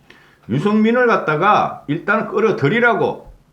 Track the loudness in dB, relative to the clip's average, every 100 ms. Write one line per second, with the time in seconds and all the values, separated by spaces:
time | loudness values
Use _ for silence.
0 | _ -20 _ _ -6 -2 0 2 2 2
1 | 2 0 0 0 2 2 0 -6 -8 -6
2 | -2 -4 -2 -2 0 0 0 2 2 2
3 | -2 -6 -14 -20 _